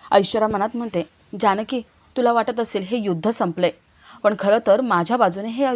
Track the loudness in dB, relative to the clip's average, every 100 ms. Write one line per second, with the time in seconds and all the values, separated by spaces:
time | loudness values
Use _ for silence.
0 | 2 2 4 0 0 0 -4 -6 -6 -6
1 | -6 _ _ -2 0 0 -2 -6 -8 _
2 | _ -2 2 2 0 -2 -4 -4 -4 -4
3 | -2 -2 -2 -2 -4 -2 -2 -4 _ _
4 | -20 -2 -2 0 2 2 4 2 4 0
5 | 2 2 2 0 -6 -2 -2